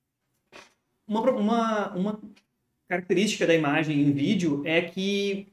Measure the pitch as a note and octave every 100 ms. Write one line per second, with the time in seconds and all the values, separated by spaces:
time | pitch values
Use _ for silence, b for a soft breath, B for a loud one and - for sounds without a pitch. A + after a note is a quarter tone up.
0 | _ _ _ _ _ - - _ _ _
1 | - G#3+ B3+ G#3+ G#3 G#3 A3+ G#3+ G3 F3+
2 | G3+ G#3+ - - _ _ _ _ _ F3+
3 | F3+ F3+ G#3 - E3+ E3 D3 D#3 D#3 D3
4 | D3 C#3 D#3 G#3 E3+ C#3+ D#3+ E3 F3 F#3+
5 | G3 G3+ G3+ G3 -